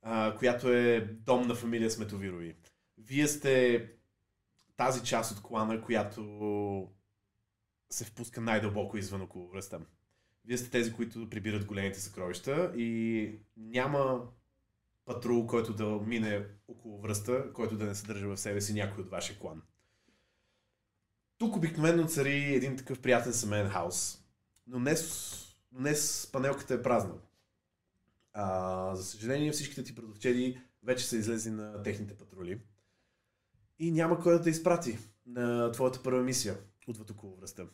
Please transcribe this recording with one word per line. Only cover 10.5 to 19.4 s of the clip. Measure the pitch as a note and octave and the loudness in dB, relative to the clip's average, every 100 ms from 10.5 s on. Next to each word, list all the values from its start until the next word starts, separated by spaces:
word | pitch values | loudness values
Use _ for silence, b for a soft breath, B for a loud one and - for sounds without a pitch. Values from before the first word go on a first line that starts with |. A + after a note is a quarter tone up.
| B2 | -4
сте | B2 | 0
тези, | B2+ A2+ | 0 0
които | A2+ A#2 A#2 A2+ | 0 -6 -6 -8
прибират | G#2+ G#2 G#2 G2+ | -6 -2 -2 -2
големите | G2+ G2 G2 | -2 -2 -4
съкровища, | - - F2+ F2+ - C#3+ F3+ A#2+ | -10 -8 -6 -6 -2 0 0 0
и | A#2 A2+ A2+ A2+ G#2+ G#2+ - - | -2 0 0 0 -2 -8 -18 -18
няма | A2 A#2+ C3 C#3+ C3+ B2+ A#2+ - _ _ _ _ _ _ - | -4 -2 0 2 2 0 -4 -16 _ _ _ _ _ _ -12
патрул, | A#2 A#2 A#2+ A2+ | -6 2 2 4
който | A#2+ A2 | 0 0
да | G#2+ G#2+ | -2 -2
мине | G#2+ G#2+ A#2 A2 G2+ G2+ - - | 0 -2 0 0 -2 -4 -14 -20
околовръста, | - A#2 G2+ G#2 G2+ G#2 B2+ C3+ | -18 -16 -10 -4 -4 0 0 0
който | - A2 G#2+ | -4 -4 -2
да | G#2+ | -4
не | G2 | -4
съдържа | - G#2 G2+ | -6 -4 -4
в | G2 | -4
себе | G#2+ G2+ | -2 -2
си | G2+ | 0
някой | G#2 G2+ G2+ | -2 -2 -4
от | F#2 | -8
вашия | F2+ - | -6 -8
клан. | - | -8